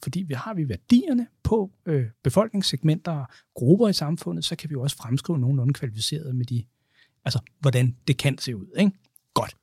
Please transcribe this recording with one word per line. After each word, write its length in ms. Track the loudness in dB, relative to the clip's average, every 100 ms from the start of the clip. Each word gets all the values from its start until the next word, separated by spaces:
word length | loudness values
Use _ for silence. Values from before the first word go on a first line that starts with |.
fordi 200 | -8 -6 -4
vi 60 |
har 200 | -6 -6
vi 160 | -4 -4
værdierne 580 | -4 4 4 4 -2 -2 _
på, 280 | -2 0 -2 _ -2
øh, 180 | -2 -2 -4
befolkningssegmenter 880 | 0 2 2 0 -2 0 2 2 0
og 140 | -6 -8 -14 _ 0
grupper 320 | 4 6 6
i 40 |
samfundet, 520 | 2 -2 -4 -6 -6 -6
så 100 | -6
kan 140 | -8
vi 40 |
jo 80 | -4
også 140 | -4 -4
fremskrive 440 | -2 -2 0 0
nogenlunde 340 | 2 2 2
kvalificeret 600 | 0 -4 -6 -4 -4 -4 -4
med 100 | -2
de, 180 | -4 -6 _ _ _ _ _ -4
altså, 140 | -4 -4 _
hvordan 360 | 0 2 2 0 -2
det 100 | 0
kan 200 | 0 -2
se 180 | -6 -8
ud, 80 | -6 0
ikke? 120 | 2 0 _ _ _
Godt. 220 | -6 -6 -8